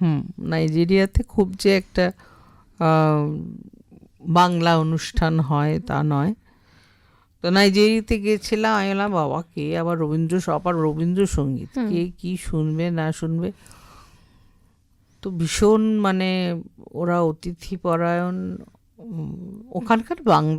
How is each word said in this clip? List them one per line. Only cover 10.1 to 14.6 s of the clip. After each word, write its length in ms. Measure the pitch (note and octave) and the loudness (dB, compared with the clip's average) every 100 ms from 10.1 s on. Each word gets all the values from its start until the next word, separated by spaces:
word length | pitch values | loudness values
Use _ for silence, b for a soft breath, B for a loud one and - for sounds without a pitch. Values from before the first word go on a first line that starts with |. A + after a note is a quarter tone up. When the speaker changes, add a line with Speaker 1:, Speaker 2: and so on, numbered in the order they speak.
| D#3+ E3 F3+ | 0 0 -2
Speaker 1:
স-, 80 | E3+ | -2
আবার 260 | D3+ F3+ | -2 -2
রবীন্দ্রসঙ্গীত, 1040 | E3+ D#3 D3+ E3+ F#3 G3 - C#3 B2 - C4 | 0 0 0 -2 0 0 0 -2 -4 -6 -6
Speaker 2:
হুম। 100 | A3 | -2
Speaker 1:
কে 220 | F3 F3+ - | -2 -4 -8
কি 180 | F3 F3+ | -8 -8
শুনবে 540 | - D#3+ D#3 D#3 F3 | -4 -4 -2 -2 -4
না 220 | E3 D#3 | -2 -4
শুনবে?" 400 | - D#3+ E3 F3+ b b b b b b b b b b b | -4 -4 -4 -6 b b b b b b b b b b b